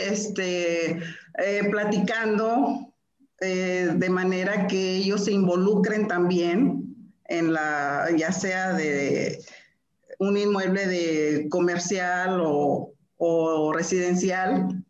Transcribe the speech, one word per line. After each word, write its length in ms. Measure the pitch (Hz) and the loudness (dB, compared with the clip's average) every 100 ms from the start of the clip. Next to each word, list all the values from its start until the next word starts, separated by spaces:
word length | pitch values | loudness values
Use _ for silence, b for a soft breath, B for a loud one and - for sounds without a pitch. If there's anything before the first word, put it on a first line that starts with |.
este, 960 | 196 208 202 190 185 180 175 170 160 170 165 B B - | 0 -2 -4 -4 -2 0 0 0 -2 -4 -6 B B -4
eh, 320 | 190 202 202 | -2 0 0
platicando, 1200 | 208 214 214 196 226 220 214 220 240 - - - _ _ _ _ _ | 0 0 0 0 0 0 0 2 2 0 -2 -8 _ _ _ _ _
eh, 480 | 190 185 185 180 175 175 | -4 -2 0 0 0 2
de 140 | 180 | 2
manera 580 | 185 185 185 190 208 185 | 2 0 0 -2 0 0
que 300 | 190 185 185 | 0 0 0
ellos 260 | 196 202 | 0 0
se 80 | 208 | 0
involucren 800 | 196 180 175 190 208 190 214 202 | 2 2 4 4 4 2 0 0
también 1040 | 175 175 175 170 185 269 - - - - _ - | 2 2 2 2 2 2 0 -6 -12 -20 _ -6
en 280 | 170 165 | -2 0
la, 560 | 160 151 147 143 143 165 165 | 0 0 -2 -2 -2 0 0
ya 160 | 160 | 0
sea 400 | 185 196 185 185 | -2 -2 -2 -2
de 640 | 180 151 143 139 143 - - B B B B _ _ _ - | -2 0 0 0 0 -2 -6 B B B B _ _ _ -4
un 200 | 196 202 | 0 2
inmueble 500 | 208 196 190 196 190 | 2 0 0 0 0
de 600 | 180 165 156 151 151 - | 0 0 2 2 0 0
comercial 880 | 180 175 175 - 190 180 180 185 180 | 0 2 0 -2 -2 0 0 0 0
o, 520 | 160 147 143 139 - - _ _ | 2 2 2 0 -4 -16 _ _
o 560 | 170 165 160 160 156 | 0 2 2 2 0
residencial, 1080 | 160 180 185 180 180 185 185 185 190 185 185 | 0 0 0 2 2 2 0 0 0 0 -4